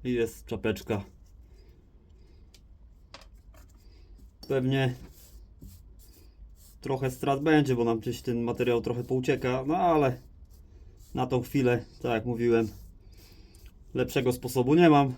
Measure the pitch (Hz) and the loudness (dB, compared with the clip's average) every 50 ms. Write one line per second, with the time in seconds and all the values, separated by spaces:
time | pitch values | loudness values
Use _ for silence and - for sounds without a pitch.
0 | - 127 123 120 113 110 - - - - 117 104 - 110 107 - - - 113 101 | -2 -2 0 0 -2 -2 -4 -14 -12 -10 -10 -4 -4 -4 -4 -4 -4 -6 -6 -6
1 | 98 - - - - - - - - - - - - - - - - - _ - | -6 -12 -20 -20 -20 -20 -20 -20 -20 -20 -20 -20 -20 -20 -20 -20 -20 -20 _ -20
2 | - - - - - - - - - - - - - - - - - - - - | -20 -20 -20 -20 -20 -20 -20 -20 -20 -20 -20 -20 -20 -20 -20 -20 -20 -20 -20 -20
3 | - - - - - - - - - - - - - - - - - - - - | -20 -20 -20 -20 -20 -20 -20 -20 -20 -20 -20 -20 -20 -20 -20 -20 -20 -20 -20 -20
4 | - - - - - - - _ - - 139 135 127 131 135 139 135 127 127 - | -20 -20 -20 -20 -20 -20 -20 _ -8 -2 -2 0 0 0 0 0 0 0 -2 -6
5 | - - - - - - - - - - - - - - - - - - - - | -14 -20 -20 -20 -20 -20 -20 -20 -20 -20 -20 -20 -20 -20 -20 -20 -20 -20 -20 -20
6 | - - - - - - - - - - - - - - - - - 127 135 127 | -20 -20 -20 -20 -20 -20 -20 -20 -20 -20 -20 -20 -20 -20 -20 -16 -6 -4 -4 -2
7 | 135 131 127 - - 143 139 135 147 160 156 151 143 131 131 120 117 117 117 110 | -2 -4 -4 -4 -2 -2 -2 0 2 4 4 4 4 4 2 0 2 0 0 -2
8 | 113 123 120 - - - 117 117 117 117 117 117 123 120 120 117 110 117 120 120 | -4 -6 -8 -6 -6 -4 -4 -2 -2 -4 -2 -2 0 0 0 0 0 -2 -6 -6
9 | 120 - 127 131 127 - 139 127 - 127 127 131 131 139 160 185 190 175 165 151 | -4 -4 -4 -2 0 0 -2 0 0 -2 -2 -2 -2 -2 -2 0 2 2 2 4
10 | 143 131 123 - - - - - - - - - - - - - - - - - | 2 0 0 -4 -12 -20 -20 -20 -20 -20 -20 -20 -20 -20 -20 -20 -20 -20 -20 -20
11 | - - - 135 127 123 131 127 123 - - 143 127 123 123 113 - - - - | -20 -12 -4 -4 -4 -2 -2 -4 -4 -2 -2 2 2 2 2 0 -2 -10 -18 -10
12 | - 123 117 110 113 123 120 110 120 120 117 113 113 107 - - - - - - | -6 -4 -4 -2 -2 -4 -4 0 2 2 4 2 2 0 -6 -14 -20 -20 -20 -20
13 | - - - - - - - - - - - - - - - - - - - 127 | -20 -20 -20 -20 -20 -20 -20 -20 -20 -20 -20 -20 -20 -20 -20 -20 -20 -8 -4 -4
14 | 123 - - 143 120 127 123 123 - 123 - 131 120 127 151 170 175 165 151 143 | -4 0 -2 0 0 0 -2 -2 -6 -4 -2 0 2 4 6 6 8 8 8 6
15 | 143 135 127 | 4 2 -2